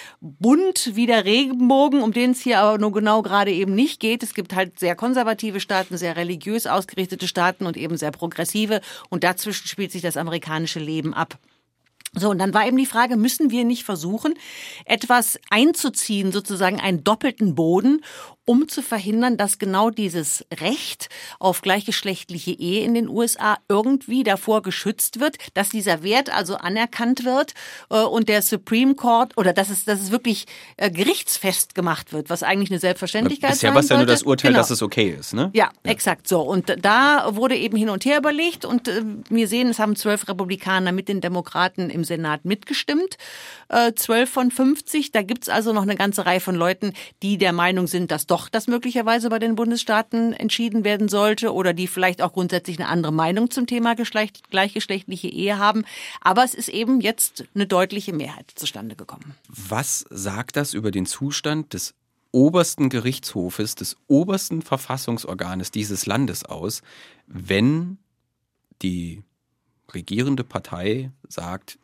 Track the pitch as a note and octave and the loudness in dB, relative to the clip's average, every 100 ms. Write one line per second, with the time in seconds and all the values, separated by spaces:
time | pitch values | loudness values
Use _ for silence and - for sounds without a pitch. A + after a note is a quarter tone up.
0 | - - D#3+ C#3 G#3 D4+ F#4+ F4+ B3+ G3+ | -20 -18 -18 -2 4 6 4 0 -2 0
1 | A#3+ A3+ F#3+ A3+ C#4 B3+ B3 C4+ C#4+ C#4 | 4 4 4 4 2 2 4 6 6 4
2 | A3+ A3+ B3 B3 B3+ G#3+ G#3 G#3+ G#3+ G3+ | 2 2 2 2 2 4 6 4 2 2
3 | G#3+ A3 F#3+ G3 G3+ F3+ F#3+ G3 C#4 - | 2 2 4 2 2 2 0 2 0 0
4 | A3 A#3 A3 - F3 F#3 F#3 - F3 - | -2 -2 -4 -8 -6 -2 -2 -2 -2 -2
5 | A#3 B3+ A3+ A3 A3 G3 - F#3+ F#3+ F3+ | 0 0 0 -2 -4 -6 -2 -2 -2 -4
6 | E3+ E3 F3 F3 G3 A3 - E3 F#3+ - | -4 -4 -4 -6 -4 -4 0 -2 -2 -6
7 | F#3 F#3 F3+ - F3 F3+ F3+ E3 D#3 E3 | -6 -6 -6 0 0 0 -6 -6 -6 -4
8 | D3+ - E3+ - E3+ G#3 G#3+ G#3+ - - | -6 -6 -8 -6 -4 -2 0 -2 -4 -18
9 | - F3+ F3 F3+ G#3+ F#3+ - - F#3+ F#3 | -8 -2 0 -2 -6 -8 -8 -8 -6 -4
10 | E3 D#3 E3 E3 D#3 D#3 D#3+ E3+ D3+ D#3+ | -6 -4 -4 -6 -4 -4 -4 -6 -6 -4
11 | D#3+ - D#3+ - _ _ _ _ _ _ | -4 -4 -6 -6 _ _ _ _ _ _
12 | - - G#3 F#3+ G3 G#3 G#3+ B3+ C4 A3+ | -12 -2 0 2 2 2 2 2 2 2
13 | A#3+ A#3+ A#3 - D4+ A#3 A#3+ A#3+ - F#3 | 2 4 2 2 0 2 0 0 -2 -6
14 | E3 G#3+ D#4 E4 - - - - - A3 | -4 -2 -2 -4 -8 -16 -16 -12 -2 -2
15 | - B3 A#3 - - G#3 D4 E4 C#4+ G#3 | 4 2 2 -4 0 4 4 4 0 -2
16 | - G3+ G3 F#3+ G3+ F#3+ F#3+ G3 G3 F3 | -2 0 0 -2 -4 0 0 2 0 0
17 | E3 A3 C#4 - G#3 D3 E3 F3+ A3+ D4+ | 2 2 0 2 0 2 4 4 4 2
18 | - - - - - A#3+ D#4 - A#3+ A3 | 0 -18 -20 -10 2 2 2 -2 -4 -4
19 | F#3 A3 B3 A3+ G3+ - G3 F#3+ A3+ A3 | -2 0 2 2 0 -2 -2 2 2 0
20 | G3+ E3 D3+ - - - D#3+ C#4+ - - | -2 -2 -4 -4 -6 -6 -2 -2 -6 -10
21 | - - - - F#3+ F3+ F#3+ G3 G#3 G#3 | -14 -16 -18 -2 0 0 2 0 0 -4
22 | G3+ F#3 - F3 F3 - F3 G3 A3+ A#3 | -4 -8 -8 -10 -6 -6 -2 0 0 0
23 | A#3 G#3 A#3 - G#3+ G#3 - G3+ A3+ C4+ | 0 0 -2 0 0 -2 0 2 4 2
24 | A#3+ B3 A#3+ G3 - G#3+ F#3+ - G3 G#3+ | 0 0 2 0 2 0 0 -4 -4 -2
25 | - A3+ D4 - - - G3+ A3 G3 E3 | -4 -2 -2 -4 -8 -4 -2 -2 0 0
26 | F3 A3+ C#4 - F3 G3 F3 G#3 A#3 - | 2 2 2 -2 -2 -4 -2 -2 -2 -2
27 | A#3 C4 B3 B3+ D4 - - - - A3 | 0 0 0 0 0 -4 -18 -18 -2 2
28 | A3 A3+ A3 G#3 G3+ G3+ - A3 C4 C4+ | 2 2 2 2 2 -2 0 2 4 4
29 | A#3+ A#3 A#3+ - F#3 F3 G3 G3 - G3+ | 4 4 4 2 2 4 0 -2 -2 -2
30 | G3 A#3+ B3 G#3 - - - - G3 E3+ | 0 -2 0 -2 -4 -18 -18 -2 -2 0
31 | A#3 G4 - - F#3+ F3+ - - F3 D#3 | 0 0 -2 -2 -2 -2 -2 -2 -2 -2
32 | - D3+ D3 E3+ - G3 G3 F#3 F#3 F#3 | -4 -8 -6 -4 0 0 0 0 0 -2
33 | F#3 G#3+ B3 C#4+ C4+ C4+ - C#4 C#4+ C3+ | -2 -2 -2 0 0 2 6 6 6 6
34 | A#2+ B2 C#3 C3 - B2 A2+ A#2+ G#2 - | 6 4 4 2 6 6 4 2 0 2
35 | G#2 D2 - A2+ E3+ G#3 F#3 - - A3 | 0 0 -6 -2 0 2 2 0 -4 -2
36 | - E3+ - F3+ C#3 F#3+ - E3 F#3+ A3 | 0 -2 0 0 2 0 0 0 4 4
37 | C#4 D4 C#3+ G#3 C4 B3+ A3 G#3+ A3 F#3+ | 6 4 2 0 0 0 0 0 0 0
38 | C4 D4 D4 D4 E4+ E4 - B3 A#3+ G#3 | 2 2 2 0 -2 -4 -2 -2 -2 -4
39 | A3 G#3 - A3+ A3 A#3 B3 A3+ G#3+ G#3 | -4 -8 -2 0 2 2 0 0 0 0
40 | G#3+ G#3 - F#3+ F#3 F#3+ - F#3+ F#3 F3+ | 0 -2 -2 -6 -4 -4 0 0 2 -2
41 | F#3+ G3+ F3 F3 F3 - F3+ - F3+ E3+ | -2 -4 -2 -4 -4 -2 -2 0 -4 -4
42 | D#3+ E3+ D#3+ D3+ F3 G#3 - C#4 - D4 | -4 -4 -4 -4 -2 -4 -4 -6 -2 0
43 | F#4+ - - - - - - A#3 A#3 A#3 | -2 -6 -18 -18 -18 -18 -2 2 2 2
44 | - A3+ B3+ - B3 - C4 D4+ - D#4 | 0 2 2 2 0 2 2 2 -2 -4
45 | C#4+ A3 G3 A#3 - - A3+ G#3+ G3 G3+ | 0 -2 -2 -4 -2 0 2 0 2 2
46 | G3+ G3+ F3+ F3+ F#3 F3+ E3+ F#3 G#3 F#3+ | 0 0 0 0 0 0 0 0 -4 -6
47 | - - G3 G3+ F#3+ F3 F3 F#3 F3 F#3 | -14 -6 -2 2 2 2 2 2 0 0
48 | F3 - - E3+ - A3+ A#3 A#3+ B3 A#3+ | -2 -2 0 -2 0 -4 -2 -2 -2 -2
49 | A3+ A#3 A3+ A3+ A3+ A3 A#3 A#3 - G#3+ | 0 0 0 -2 0 0 0 -2 0 0
50 | A3 A3+ A#3 - A3 - A#3 G#3+ G#3 G#3 | 0 0 -2 -2 -4 -2 0 0 0 2
51 | G#3 G3+ G#3 G#3 A3+ - F3+ E3+ F3+ - | 2 2 2 2 0 0 0 0 -2 0
52 | F#3 F3+ F3+ F#3+ F3+ F3+ F3 E3 - E3+ | 0 0 -2 0 -2 -2 -4 -8 -2 0
53 | D#3 D#3 D#3+ F#3+ A#3+ - A#3+ A#3+ A#3 A#3 | 0 2 2 2 0 0 -2 0 0 0
54 | A3+ G#3+ G#3+ - - F#3+ G3+ G#3 - G3 | -2 -2 -4 -6 -6 -2 0 -2 -4 -6
55 | - F#3 F3+ - G3 G3+ G3+ G#3+ A3 - | -6 -10 -8 -4 -2 0 2 0 -2 -10
56 | - - - F#3+ B3+ - A#3 - A3+ C4 | -14 -2 2 4 4 2 -6 -4 0 2
57 | G3+ A3+ - - B2 G3+ G3 F#3 F#3+ G3+ | 2 0 -2 -4 -10 -4 0 2 0 -2
58 | G3 D#3+ C3+ - - - D3+ - A2 G#2 | -6 -6 -8 -12 -20 -10 -10 -8 -14 -14
59 | - - D3 C#3 _ A2+ F#2+ G#2+ C3+ - | -18 -18 -20 -20 _ -16 -6 -4 -2 -4
60 | - G2 G2 G2 B2 - C#3+ F#2+ G#2+ G2 | -8 -8 -8 -6 -6 -4 -2 -2 -4 -2
61 | F2+ - C3+ C#3 D3+ D3+ D3+ - - _ | -4 -4 -4 -4 -2 -4 -4 -8 -10 _
62 | _ _ _ B2+ C#3+ F3 E3 - C#3 B2+ | _ _ _ 4 6 6 2 2 0 0
63 | A#2+ C3 - G#2 F2+ - G#2+ - - - | -2 -4 -6 -4 -4 -4 -6 -6 -10 -10
64 | - C#3+ F3+ F#3+ - E3 - C3+ - C3 | 2 2 4 -2 -2 -6 -4 -4 -4 -6
65 | - A#2 - F#2 F2+ F#2 F2 A2 G#2 G2 | -4 -6 -6 -8 -6 -6 -6 -6 -4 -4
66 | - G#2+ C#3 - - D#2 F2+ - _ - | -2 -2 -2 -4 -10 -8 -8 -8 _ -20
67 | - _ _ - F#2 G2 A#2+ D#3 F3 F#3+ | -20 _ _ -12 -2 2 4 2 -2 -10
68 | _ _ _ _ _ _ _ - F#2+ F2+ | _ _ _ _ _ _ _ -8 -6 -4
69 | E2+ F#2+ - _ _ _ _ _ _ F#2 | -8 -12 -20 _ _ _ _ _ _ -14
70 | E2 G2+ C3 C3 A#2+ G2 - F2 F#2+ A#2+ | -6 -2 0 -2 -4 -8 -8 -6 -4 -2
71 | C3 C3+ - - F2 F#2+ - - | -6 -14 -18 -12 -10 -10 -14 -20